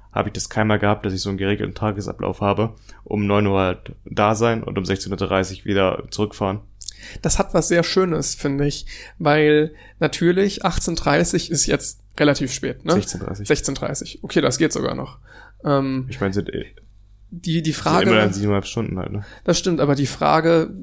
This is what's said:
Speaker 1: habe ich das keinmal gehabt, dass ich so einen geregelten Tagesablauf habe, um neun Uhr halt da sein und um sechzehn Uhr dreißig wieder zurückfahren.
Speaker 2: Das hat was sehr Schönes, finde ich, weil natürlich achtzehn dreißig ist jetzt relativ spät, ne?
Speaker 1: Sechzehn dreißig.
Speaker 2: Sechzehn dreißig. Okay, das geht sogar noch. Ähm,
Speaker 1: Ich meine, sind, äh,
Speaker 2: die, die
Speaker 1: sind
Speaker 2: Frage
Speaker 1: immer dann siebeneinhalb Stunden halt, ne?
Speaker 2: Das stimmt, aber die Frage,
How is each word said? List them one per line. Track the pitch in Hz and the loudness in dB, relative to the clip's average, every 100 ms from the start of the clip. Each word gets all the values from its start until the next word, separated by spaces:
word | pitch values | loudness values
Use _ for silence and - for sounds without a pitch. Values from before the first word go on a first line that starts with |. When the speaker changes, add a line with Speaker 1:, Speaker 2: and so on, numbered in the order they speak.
| - | -6
Speaker 1:
habe | 104 90 | -4 -2
ich | |
das | - - | -4 -4
keinmal | 113 107 104 | 0 2 2
gehabt, | 104 101 | 2 0
dass | 104 | -2
ich | 95 | -4
so | 101 | -4
einen | 95 | -2
geregelten | 98 104 101 | -2 -2 -4
Tagesablauf | - 107 104 92 - 98 - | -4 -4 -4 -8 -6 -6 -2
habe, | 101 101 113 - - - | 0 2 0 -4 -20 -20
um | - 104 101 | -6 -2 2
neun | 104 101 | 2 4
Uhr | 95 | 2
halt | 92 90 - - - | 0 -2 -10 -16 -6
da | 101 104 | 0 2
sein | 110 117 113 | 4 2 0
und | - 98 | -4 -4
um | 92 | -2
sechzehn | 95 92 | -4 -4
Uhr | 95 | -4
dreißig | 92 95 92 95 - | 0 0 0 -6 -2
wieder | 98 92 - - | 2 2 0 -6
zurückfahren. | - 104 - 98 104 - - - - - - | -4 -4 -2 -4 -4 -10 -14 -12 -12 -16 -6
Speaker 2:
Das | 170 - | 0 0
hat | - | 2
was | 175 - | 0 2
sehr | 170 | 2
Schönes, | 165 190 185 156 - | 2 2 2 0 -2
finde | - 143 139 143 | -4 -2 0 -2
ich, | - - - - - | -2 -10 -14 -18 -2
weil | 151 151 151 151 151 - - - | 2 4 6 4 2 -4 -20 -2
natürlich | 151 - 170 185 202 - | -2 2 2 4 0 0
achtzehn | 175 - - 165 | -2 0 -2 -2
dreißig | 151 151 175 175 - | 2 2 2 0 0
ist | 151 - | 0 2
jetzt | 143 - - - - | 0 -2 -8 -14 2
relativ | 147 139 131 | 2 2 -2
spät, | - 131 - - | -4 -6 -4 0
ne? | |
Speaker 1:
Sechzehn | 180 - 92 | 0 0 -6
dreißig. | - 101 104 | -6 -6 0
Speaker 2:
Sechzehn | 147 - | 0 0
dreißig. | 135 - 143 - - | -4 -4 -6 -8 -10
Okay, | - 170 | -2 0
das | 139 - | 2 2
geht | - | 0
sogar | - 127 | 0 -4
noch. | 127 131 - - - - - | -4 -8 -14 -20 -20 -20 -6
Ähm, | 151 139 135 131 127 | 0 0 0 -4 -6
Speaker 1:
Ich | - | -2
meine, | 98 | -2
sind, | 98 - | 0 -4
äh, | - - - - - - - - | -8 -10 -16 -20 -20 -20 -20 -18
Speaker 2:
die, | 170 165 165 | -10 -4 -2
die | 156 | -2
Speaker 1:
sind | 147 | -2
Speaker 2:
Frage | 151 170 214 | 2 4 4
Speaker 1:
immer | 110 | 4
dann | 107 | 4
siebeneinhalb | 98 104 98 - | 2 0 0 0
Stunden | 113 - 92 | -4 -4 -6
halt, | - | -6
ne? | 101 - - | -8 -10 -4
Speaker 2:
Das | - 165 | 0 0
stimmt, | 190 165 | 0 2
aber | 147 | 2
die | 143 131 | 2 -2
Frage, | - 147 160 165 165 160 - | 0 2 4 4 4 2 -6